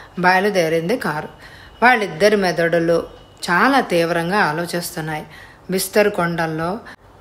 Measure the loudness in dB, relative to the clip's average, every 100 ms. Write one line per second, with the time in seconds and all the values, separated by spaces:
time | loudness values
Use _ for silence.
0 | -14 -2 2 4 2 0 0 0 -2 -2
1 | -4 -6 -8 -16 -20 -20 -14 2 4 4
2 | 0 2 2 4 0 0 0 2 2 0
3 | -2 -14 -20 -12 -2 2 4 2 2 0
4 | 0 -2 -2 0 0 -2 -4 -6 -6 -8
5 | -8 -8 -10 -18 -20 -18 -6 -4 0 2
6 | 2 2 -2 -2 -4 -2 -4 -6 -12 -20
7 | -20 -20